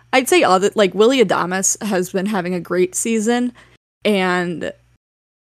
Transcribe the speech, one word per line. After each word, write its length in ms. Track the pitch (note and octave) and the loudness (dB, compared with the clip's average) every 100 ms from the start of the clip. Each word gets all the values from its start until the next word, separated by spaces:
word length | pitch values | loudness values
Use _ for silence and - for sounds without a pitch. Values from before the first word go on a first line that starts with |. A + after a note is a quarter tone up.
| _ | _
I'd 160 | C4 B3 | 0 2
say 140 | F4+ | 2
other, 260 | A3 F#3 G3+ - | 4 4 2 2
like, 180 | G3 | 0
Willy 300 | F#3 A3 C4+ | 4 2 4
Adames 580 | G3 D3+ E3+ F#3 F#3 - | 2 0 -2 -4 -4 -4
has 300 | G3+ F#3+ F3+ | -4 -4 -2
been 160 | F#3+ G3 | -4 -4
having 260 | G#3 F3 | -4 -4
a 60 | F3+ | -6
great 340 | E3+ F3+ F3+ | -4 0 0
season, 600 | - A#3 A3+ G#3+ A#3+ B3 - - _ _ _ G#3+ | -2 -2 -2 0 -2 -2 -8 -20 _ _ _ -2
and 640 | G3+ F#3 F3+ F3 D#3+ - - _ _ _ _ _ _ | 0 0 -2 -4 -6 -8 -12 _ _ _ _ _ _